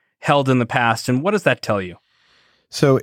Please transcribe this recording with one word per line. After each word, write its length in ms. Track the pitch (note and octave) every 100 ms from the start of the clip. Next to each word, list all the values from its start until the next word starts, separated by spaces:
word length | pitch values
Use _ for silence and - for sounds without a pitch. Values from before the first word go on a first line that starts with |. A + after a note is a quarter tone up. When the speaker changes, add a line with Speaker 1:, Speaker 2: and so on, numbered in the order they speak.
| _ _
Speaker 1:
held 280 | - C#3+ C3+
in 120 | B2+
the 60 | A#2
past? 420 | C3 A#2 A2+ -
And 140 | B2+
what 100 | F3
does 100 | G#3
that 180 | D3+ B2
tell 200 | - G#2
you? 140 | F2+ E2 _ _ _ _ _ _ _
Speaker 2:
So 280 | - C#3+ C3